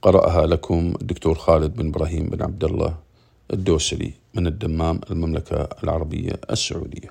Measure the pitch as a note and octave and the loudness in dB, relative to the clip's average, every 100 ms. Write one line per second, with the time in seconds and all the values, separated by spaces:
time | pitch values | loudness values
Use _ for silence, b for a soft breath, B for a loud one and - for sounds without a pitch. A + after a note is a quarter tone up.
0 | G2+ F#2 - F2 D#2+ E2 - E2+ E2+ - | 8 6 6 4 4 2 2 0 2 -2
1 | - F#2 E2 D#2+ - D#2+ D#2 - D#2 D2+ | -4 -2 0 0 4 4 4 -2 -4 -2
2 | D#2 E2 D#2+ - - - E2+ F2 E2 E2 | -2 -2 -2 -2 -4 -2 -2 0 -2 -4
3 | - b b b _ - F#2+ D#2+ - D#2 | -12 b b b _ -4 2 2 2 -4
4 | - C#2+ _ - F2 D#2 F#2 D#2+ E2 E2 | -6 -10 _ -2 -2 -2 -4 -2 0 -2
5 | - E2 E2 D#2+ D#2+ D2+ C#2+ - - D#2+ | -4 -4 -2 -2 -4 -4 -4 -6 -4 -2
6 | D#2 D#2 E2 - - - - - D2 D#2 | -2 -4 -6 -8 -6 -4 -4 -6 -8 -12
7 | - | -16